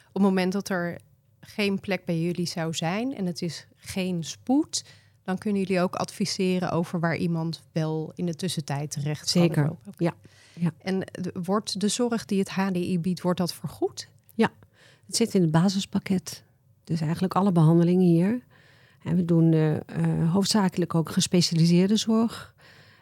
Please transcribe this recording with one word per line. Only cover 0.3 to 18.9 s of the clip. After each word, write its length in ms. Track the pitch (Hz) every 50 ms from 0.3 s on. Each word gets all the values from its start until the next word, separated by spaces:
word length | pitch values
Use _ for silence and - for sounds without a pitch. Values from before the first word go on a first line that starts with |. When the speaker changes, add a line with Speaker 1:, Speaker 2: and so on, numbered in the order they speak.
| 190 185 180 185
Speaker 1:
dat 180 | 185 202 190 -
er 300 | 196 175 175 170 - - - _ _ _ _ _ _ _
geen 400 | - - - - 208 202 196 190
plek 260 | - - 185 180 -
bij 160 | - 170 165
jullie 240 | 165 175 175 175 175
zou 260 | - - 175 160 165 165
zijn 420 | - 165 160 185 214 240 269 269
en 100 | - 190
het 160 | 180 175 -
is 260 | 180 170 - - - _ _
geen 480 | _ - - - 196 180 185 180 170 156
spoed, 600 | - - - _ - 254 294 330 - - - - - - - _ _ _ _ _
dan 140 | - 185
kunnen 240 | 185 - 214 202 196
jullie 200 | 190 190 190 180
ook 140 | 180 185 -
adviseren 760 | - 190 - - - 208 - - - 190 185 185 180 175 -
over 280 | - 165 180 - - 170
waar 160 | 165 165 156
iemand 440 | - - 170 170 160 160 165 156 - - _
wel 400 | _ 165 156 156 160 156 156 - -
in 100 | - 180
de 100 | 175 165
tussentijd 560 | - 190 175 - 165 147 - 143 143 151 147
terecht 280 | - 147 139 151 151 - - -
kan 100 | - 180
Speaker 2:
Zeker, 220 | 170 165 160 160 143
Speaker 1:
lopen. 160 | 160 170 - -
Oké. 160 | 202 196 - 170
Speaker 2:
ja. 100 | 165 - - _ - _ _ - - -
Ja. 180 | 170 175 165 156 -
Speaker 1:
En 180 | - 190 190 190
de, 340 | - - - - 180 - - 190 175
wordt 360 | 180 196 220 214 - - 190
de 80 | 208
zorg 380 | 208 - - 247 233 233 214 -
die 140 | - 208 190
het 100 | 190 -
H 180 | - 190 190
D 80 | 196 185
I 240 | 175 180 - 190 170
biedt, 220 | 160 185 180 -
wordt 180 | - 180 175 -
dat 140 | 180 165 -
vergoed? 560 | - - - - - 339 403 - - - - _ _ _ _ -
Speaker 2:
Ja, 160 | - 226 - - _ - _ _ _ _ - - _ _
het 100 | - 185
zit 180 | - 233 220 -
in 80 | 196
het 100 | 175 156
basispakket. 920 | 151 165 175 202 185 196 190 - - 196 - - 190 180 - - - - _ _ _ _ _ _ _ _ _
Dus 180 | - 160 160
eigenlijk 320 | 160 147 - - 190 180 -
alle 160 | 190 196 202
behandelingen 540 | 175 170 156 156 165 170 170 170 180 185 185
hier. 360 | 175 165 165 175 202 240 247 - _ _ _ _ _ _ _ _ _